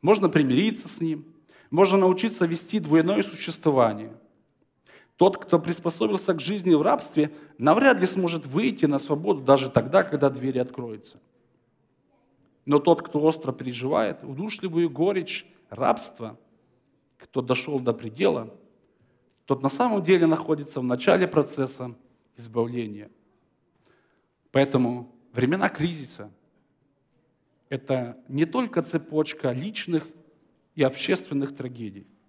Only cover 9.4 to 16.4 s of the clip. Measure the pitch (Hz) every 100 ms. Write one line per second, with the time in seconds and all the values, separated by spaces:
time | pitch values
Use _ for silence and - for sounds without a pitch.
9.4 | 131 139 131 139 123 190 185 147 139 123
10.4 | 127 127 123 - 120 107 - - _ _
11.4 | _ _ _ _ _ _ _ _ _ _
12.4 | _ _ - 143 147 165 - 151 156 156
13.4 | 131 120 127 117 127 165 220 - - 135
14.4 | 208 208 190 165 170 131 175 196 165 -
15.4 | - _ _ 107 131 202 - - 113 107